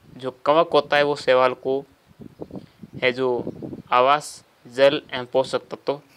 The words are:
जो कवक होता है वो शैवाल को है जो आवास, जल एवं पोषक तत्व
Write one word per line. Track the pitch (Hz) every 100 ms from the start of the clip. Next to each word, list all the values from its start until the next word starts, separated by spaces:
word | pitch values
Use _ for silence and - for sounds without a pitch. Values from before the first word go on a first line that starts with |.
| _ -
जो | 131
कवक | - 147 160 170
होता | 147 147 147
है |
वो | 147 139
शैवाल | - 127 127
को | 123 131 135 139 _ _ - - - - - - _ - 139
है | 127
जो | 123 131 117 - - - - -
आवास, | 123 131 147 - - _ _ 120
जल | 123 139 147 -
एवं | 131 123
पोषक | 131 127 123
तत्व | - - - 143 -